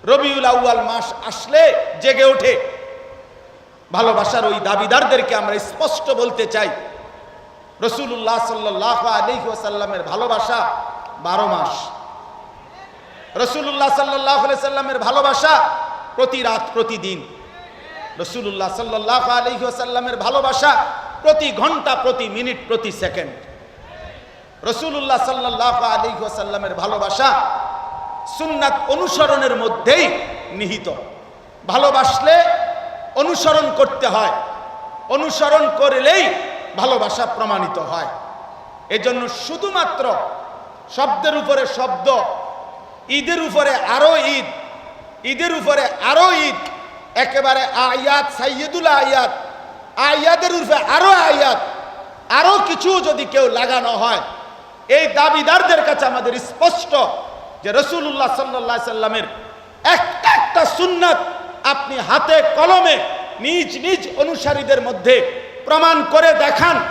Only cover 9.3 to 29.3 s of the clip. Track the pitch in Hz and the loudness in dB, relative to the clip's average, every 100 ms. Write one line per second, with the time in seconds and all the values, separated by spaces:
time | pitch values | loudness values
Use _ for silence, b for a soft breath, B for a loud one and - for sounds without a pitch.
9.3 | 254 233 214 208 202 196 190 165 196 240 | -4 -6 -6 -6 -6 -6 -6 -6 -4 -2
10.3 | 220 220 233 226 - - - - - 165 | -2 0 -2 -2 -4 -8 -12 -14 -10 -4
11.3 | 190 208 170 165 - - - - - - | -2 0 -2 -4 -6 -10 -14 -18 -18 -20
12.3 | - - - - - - - - - - | -20 -20 -20 -20 -20 -20 -20 -20 -20 -14
13.3 | - 247 302 285 277 277 277 277 269 269 | -6 -4 -4 -6 0 2 2 0 0 2
14.3 | 285 277 269 277 277 269 254 226 277 277 | 2 2 0 -2 -4 -4 -2 0 2 2
15.3 | 269 311 294 - - - - - - 254 | 2 4 4 2 -2 -6 -10 -10 -2 -2
16.3 | 262 240 220 220 226 226 214 185 175 127 | 0 -2 -2 -4 -4 -4 -4 -6 -8 -12
17.3 | - - - - - - - - - 170 | -20 -20 -20 -20 -20 -18 -16 -16 -12 -10
18.3 | 247 208 196 190 - 226 220 214 247 247 | -8 -8 -4 -6 -6 -6 -4 0 0 2
19.3 | 240 240 247 247 240 247 247 247 240 220 | 0 0 -4 -6 -6 -4 -4 -4 -4 -2
20.3 | 277 262 - 294 247 - - - - 302 | 0 0 2 2 2 0 -6 -12 -2 2
21.3 | 311 294 208 277 - 285 247 254 254 226 | 2 0 0 -2 0 -2 0 0 -2 -4
22.3 | 208 247 247 - 226 226 180 180 - 147 | -6 -6 -8 -4 -4 -4 -6 -6 -6 -10
23.3 | - - - - - - - - - - | -14 -20 -20 -20 -20 -20 -18 -18 -18 -20
24.3 | - - - 214 233 320 285 269 247 240 | -20 -20 -10 -6 -4 -4 -6 -2 0 0
25.3 | 254 247 240 240 240 233 220 233 - 214 | -2 -4 0 0 2 0 0 -2 -4 -8
26.3 | 214 202 202 202 180 196 214 196 196 269 | -6 -6 -6 -6 -6 -4 -2 -2 2 2
27.3 | 262 - - - - - - - - - | 2 -2 -4 -6 -8 -10 -10 -10 -12 -12
28.3 | - 320 294 277 277 - 302 359 - 294 | -8 -6 -2 -2 -2 -2 -2 -2 2 2